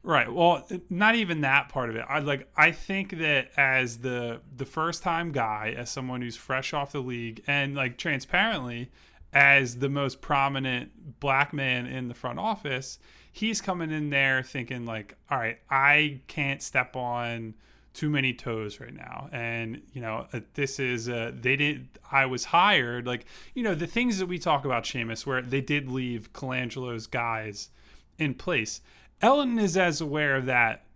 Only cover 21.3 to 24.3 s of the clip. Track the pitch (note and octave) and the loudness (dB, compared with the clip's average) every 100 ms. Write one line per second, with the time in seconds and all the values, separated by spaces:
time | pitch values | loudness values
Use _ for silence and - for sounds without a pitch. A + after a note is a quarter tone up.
21.3 | B2+ B2 C3+ D3 C3+ B2+ - - C#3 C3+ | -2 0 2 0 -2 -12 -20 0 2 2
22.3 | B2 - E3+ G3 F3+ A#2+ B2 B2 B2 - | -2 4 6 6 4 2 -4 -4 -4 -6
23.3 | - - B3 A3+ D#3 E3+ A#3 B3 G3 F3+ | -20 -12 -4 -2 -2 -2 0 0 0 -2